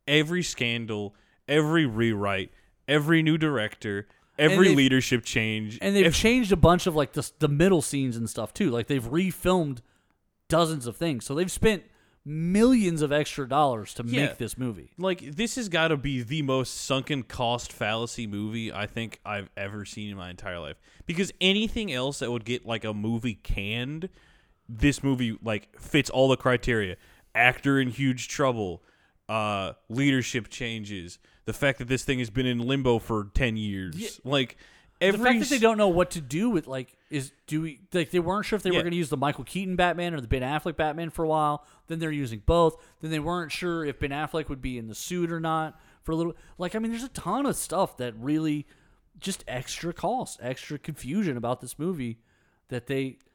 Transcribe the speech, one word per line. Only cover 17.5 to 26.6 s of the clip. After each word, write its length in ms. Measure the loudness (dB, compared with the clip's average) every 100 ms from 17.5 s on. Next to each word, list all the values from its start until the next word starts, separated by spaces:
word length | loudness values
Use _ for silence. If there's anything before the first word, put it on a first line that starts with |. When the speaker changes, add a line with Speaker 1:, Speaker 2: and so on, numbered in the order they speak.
| -2 -4
Speaker 1:
fallacy 560 | -6 -4 -2 -4 -6 -8
movie 440 | -6 -6 -6 -6
I 140 | -6 -8
think 320 | -6 -8 -10 -10
I've 240 | -8 -8 -10
ever 280 | -10 -10
seen 260 | -12 -12 -12
in 60 | -10
my 140 | -12
entire 300 | -12 -10 -10
life. 160 | -10 -14 _ -14 -6
Because 260 | -4 -4 0
anything 520 | 2 2 0 -4 -4
else 280 | -2 -2 -4
that 100 | -4
would 140 | -4
get, 200 | -4 -6
like, 200 | -4 -6
a 100 | -4
movie 400 | -4 -2 -2 -4
canned, 720 | -6 -4 -4 -4 -6 -6 -8 -10 -12 _ _ _ _ -16
this 340 | 0 2 4
movie, 340 | 2 0 0 -4
like, 360 | -4 -4 -6 -18
fits 280 | 0 0 2
all 180 | 4 4
the 80 | 4
criteria. 600 | 2 2